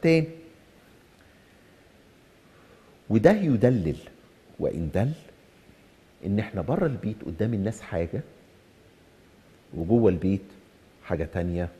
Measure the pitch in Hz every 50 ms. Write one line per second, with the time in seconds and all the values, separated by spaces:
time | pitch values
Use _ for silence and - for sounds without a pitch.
0 | - 165 165 160 156 - - - - - - - - - - - - - - -
1 | - - _ - - - - - - - - - - - - - - - - -
2 | - - - - _ _ _ _ - - - - - - - - - - - -
3 | _ - 107 113 107 170 214 208 190 151 123 101 123 123 127 104 82 78 71 -
4 | - - - - - - - - - - - - 78 69 - 82 85 73 71 92
5 | 113 143 156 - - - - - - - - - - - - - - - _ _
6 | _ _ _ - - 92 101 107 107 - - 92 80 - 156 196 180 151 127 -
7 | - 107 110 - - 69 85 - 107 117 117 98 95 107 107 - - - - 82
8 | 85 - - - - - - - - - - - _ - - - - - - -
9 | - - - - - - - - - - - - - - 69 80 82 90 117 120
10 | 113 95 90 80 92 95 98 98 - - - - - - - - - - - -
11 | - - 90 76 82 80 - 90 87 90 87 87 87 87 -